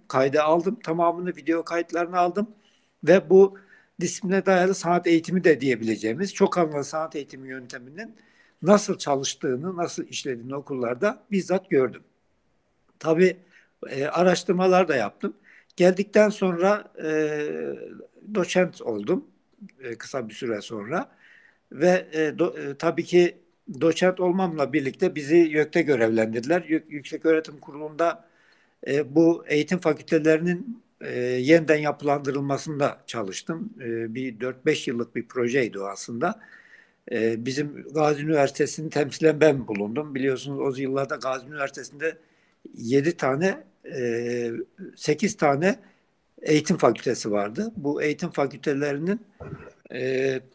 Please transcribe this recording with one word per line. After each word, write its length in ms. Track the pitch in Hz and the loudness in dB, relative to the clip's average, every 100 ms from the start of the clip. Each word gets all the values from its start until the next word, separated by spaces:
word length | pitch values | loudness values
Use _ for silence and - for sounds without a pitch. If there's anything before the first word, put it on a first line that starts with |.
| _ | _
kayda 360 | 131 135 147 | 2 2 2
aldım, 360 | 151 165 175 - | 4 2 2 -4
tamamını 520 | 165 165 170 170 180 156 | -4 0 0 0 -6 -6
video 280 | 143 165 | -2 -2
kayıtlarını 540 | 160 170 170 170 170 180 | -2 -4 -2 -4 -2 0
aldım 300 | 175 185 220 - _ _ _ _ | 0 0 -6 -8 _ _ _ _
ve 260 | 151 185 151 | 6 6 8
bu 280 | 190 196 - _ - _ - | 8 8 4 _ -20 _ -6
disipline 440 | 175 - 185 190 185 | -4 -4 0 0 4
dayalı 300 | 185 185 190 | 4 4 0
sanat 320 | 170 175 175 | 0 0 4
eğitimi 360 | 165 165 180 | 2 2 2
de 180 | 156 143 | 4 4
diyebileceğimiz 720 | 135 113 110 107 107 123 190 | 2 0 0 -2 -2 -4 -6
çok 240 | - 190 180 | 0 2 2
alanlı 260 | 160 147 | 0 -2
sanat 320 | 135 160 160 156 | -6 -6 -6 -8
eğitimi 340 | 135 131 131 | -10 -16 -14
yönteminin 640 | 131 123 131 123 160 226 - _ _ _ _ | -14 -14 -18 -16 -16 -16 -18 _ _ _ _
nasıl 360 | 165 208 208 175 | 2 2 2 -6
çalıştığını, 800 | 151 139 135 - 156 127 170 175 | -2 -2 -2 -6 -6 -4 -6 -6
nasıl 300 | 170 - 143 | -6 -8 -10
işlediğini 480 | 131 143 120 120 139 | -8 -8 -8 -8 -12
okullarda 680 | 143 135 120 123 208 - _ | -8 -6 -4 -2 -2 -2 _
bizzat 380 | 196 170 185 190 | -4 0 -4 0
gördüm. 320 | 139 123 - _ _ _ _ _ _ _ _ _ _ | 2 2 -2 _ _ _ _ _ _ _ _ _ _
Tabii, 380 | 156 165 185 180 _ _ _ _ - | 0 4 4 2 _ _ _ _ -10
e, 160 | 135 139 | -6 -2
araştırmalar 840 | 165 180 175 - 180 190 185 175 | 2 4 2 0 2 4 4 4
da 80 | 139 | 0
yaptım. 380 | 101 - - - _ - _ - | -2 -4 -10 -10 _ -20 _ 4
Geldikten 540 | 180 185 202 214 214 | 4 4 2 4 4
sonra, 640 | 208 190 170 190 208 - - | 2 -2 2 2 0 -4 -10
e, 380 | 156 156 151 151 151 156 147 127 87 - - _ - 208 | -4 -2 -2 -2 -6 -6 -8 -10 -12 -16 -20 _ -6 -4
doçent 460 | 175 180 180 - | 0 2 0 -2
oldum, 460 | 120 107 104 190 - _ _ _ 196 _ | -6 -4 0 -2 -2 _ _ _ -20 _
e, 120 | 127 113 | -14 -12
kısa 340 | - 135 113 | -8 -8 -8
bir 40 | |
süre 280 | 104 123 107 | -8 -6 -6
sonra 500 | - 107 104 175 285 _ _ - _ _ _ | -6 -12 -6 -6 -6 _ _ -20 _ _ _
ve, 360 | 131 175 185 - | 0 2 2 -2
e, 80 | 156 | -2
do-, 520 | 156 139 175 147 143 | -2 0 -2 -2 -10
e, 60 | 139 | -4
tabii 260 | 165 165 | -2 -2
ki 340 | - 175 175 - _ _ - 139 | 2 4 4 0 _ _ -16 0
doçent 380 | 165 165 180 180 | 0 4 2 2
olmamla 540 | 180 185 185 156 135 | 0 2 -2 -2 0
birlikte 420 | 147 135 - 180 139 | 0 -2 -2 -2 -2
bizi 220 | 139 170 | 4 6
yök'te 440 | 165 151 151 175 | 6 4 0 0
görevlendirdiler. 840 | 147 131 113 110 110 113 120 175 160 | 2 4 4 4 0 -2 0 -2 0
Yük-, 240 | 156 - | -4 -4
Yüksek 340 | 147 135 160 160 | -14 -12 -2 2
Öğretim 320 | 160 160 147 | 2 0 -16
Kurulu'nda, 680 | - 143 156 151 165 156 _ _ _ _ _ _ - | -18 -14 -12 -2 -2 -2 _ _ _ _ _ _ -4
e, 280 | 139 131 147 | -2 0 4
bu 280 | 165 165 - | 4 2 0
eğitim 320 | 151 - 180 | -2 0 0
fakültelerinin, 1040 | 160 151 - 160 156 160 175 175 247 226 _ _ | 0 -2 0 2 4 4 2 -2 -6 -12 _ _
e, 180 | 143 123 | -8 -4
yeniden 580 | 123 127 127 165 156 151 | -2 0 6 6 6 2
yapılandırılmasında 1200 | 147 143 143 143 139 139 139 135 160 147 135 - - | 0 -2 -2 0 -2 -4 -2 -4 -4 -2 -2 -2 -10
çalıştım. 640 | 117 98 92 - 165 202 - | -8 -6 -8 -8 -8 -8 -10
E, 340 | 120 117 117 117 | -8 -6 -6 -6
bir 240 | 131 107 | -8 -6
dört 260 | 127 127 156 | -8 -2 0
beş 220 | 147 - | 0 -2
yıllık 280 | 120 117 120 | -4 -6 -8
bir 120 | - | -8
projeydi 520 | 131 117 135 110 98 | -4 0 0 0 -4
o 40 | |
aslında. 560 | 98 98 - 117 170 226 - - _ - _ _ - | -10 -10 -10 -4 -4 -4 -16 -20 _ -20 _ _ -8
E, 340 | 120 113 113 120 | -2 -2 -2 -4
bizim 380 | 131 151 131 123 | -6 -6 -8 -8
Gazi 300 | 151 151 143 | 0 0 0
Üniversitesi'ni 640 | 151 156 139 - 143 - 156 | 0 2 2 0 -2 -2 -4
temsilen 520 | 143 147 - 160 151 | -2 -2 2 2 6
ben 260 | 156 139 104 | 4 4 -2
bulundum. 480 | 104 104 120 151 135 | -4 -2 -4 -6 -2
Biliyorsunuz 440 | 135 127 139 139 | -2 -2 -6 -4
o 220 | 135 127 | -2 -2
yıllarda 340 | 135 135 135 143 | -4 -2 -4 -4
Gazi 320 | 131 131 123 | -6 -6 -8
Üniversitesi'nde 680 | 151 135 143 120 147 160 160 _ _ _ _ - | -8 -8 -8 -16 -6 -6 -6 _ _ _ _ -20
yedi 440 | - 117 135 147 170 | -12 0 2 2 0
tane, 460 | 139 135 190 294 - _ - 147 | -2 2 0 -2 -12 _ -12 -6
e, 560 | 120 117 120 120 120 117 381 - 190 - | -2 -2 -4 -4 -4 -6 -10 -14 -18 -6
sekiz 420 | - 220 208 - | -2 0 -2 0
tane 420 | 151 139 185 247 _ _ _ _ _ _ | 2 2 2 -2 _ _ _ _ _ _
eğitim 360 | - 151 151 185 | 2 2 2 4
fakültesi 540 | 131 107 - 110 113 | 4 2 -2 -2 -2
vardı. 400 | 104 101 123 220 220 | -2 -2 -4 -6 -4
Bu 260 | 143 147 | -4 -2
eğitim 280 | 151 147 170 | -2 -2 -6
fakültelerinin, 920 | - 139 143 - 139 147 143 165 220 - _ - - - _ _ | -2 -4 -2 -4 -2 -2 -2 -2 -4 -6 _ -16 -16 -18 _ _
e, 460 | - 127 131 135 131 131 | -6 -2 0 0 -2 -8